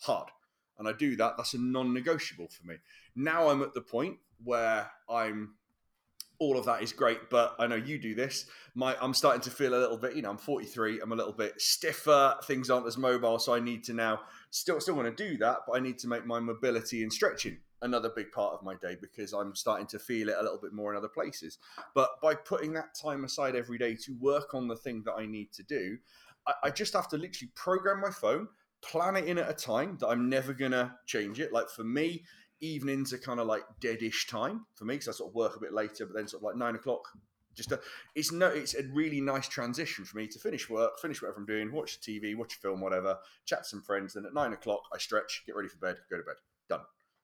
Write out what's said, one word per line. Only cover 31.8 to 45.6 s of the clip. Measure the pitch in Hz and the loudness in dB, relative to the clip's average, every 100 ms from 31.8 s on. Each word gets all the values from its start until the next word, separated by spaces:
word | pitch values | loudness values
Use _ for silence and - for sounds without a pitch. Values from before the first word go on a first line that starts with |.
me, | 113 135 165 170 170 - _ _ | -4 0 0 -2 -12 -20 _ _
evenings | 160 151 139 139 131 | -8 -4 -2 -2 -2
are | 127 | -6
kinda, | - 120 | -4 -2
like, | 113 107 - - | 0 0 -2 -4
deadish | 120 113 113 - - | -2 0 -2 -2 -2
time | 113 127 220 220 - | -2 -2 -2 -10 -10
for | 107 | -6
me, | 143 | -4
'cause | 117 | -4
I | |
sort | - 110 | -6 -4
of | |
work | 113 110 107 | 2 0 0
a | |
bit | 104 | -4
later, | 107 107 - 104 | -2 -2 -4 -6
but | |
then | 107 107 | -4 -6
sort | - | -6
of, | |
like, | 104 120 | -4 -2
nine | 120 113 | -2 -2
o'clock, | 135 120 - - _ _ _ | -2 -4 -4 -20 _ _ _
just | - 113 | -12 -6
a, | 131 - - - | -6 -6 -16 -10
it's | 151 151 | -4 -4
no, | 170 180 | 2 2
it's | 151 135 | 2 -2
a | - 135 | -4 -2
really | 139 160 143 | 0 0 0
nice | 139 135 127 | 0 -2 -2
transition | - 120 123 165 - 95 | -4 -4 -4 -4 -6 -10
for | 107 | -8
me | 107 | -8
to | - | -6
finish | - 131 - | -6 -4 -4
work, | 110 113 - | 2 2 2
finish | 165 131 | -6 -6
whatever | 95 104 | -6 -8
I'm | 101 | -4
doing, | 107 107 | -2 -2
watch | 151 - - | -4 -6 -8
the | |
T | - 107 | -8 -6
V, | 104 | -4
watch | 107 113 - | -4 -6 -4
a | |
film, | 101 95 | -4 -2
whatever, | 95 92 95 95 - - | 0 2 2 -2 -4 -16
chat | - - | -4 -4
to | - | -4
some | 101 | -12
friends, | 95 98 95 | -2 -2 -2
then | 104 | -10
at | 101 | -6
nine | 143 131 | -2 -2
o'clock | 104 113 101 - | -2 -2 -2 -2
I | 87 | -8
stretch, | - 107 - - | 0 0 0 -8
get | - | -6
ready | 104 | -6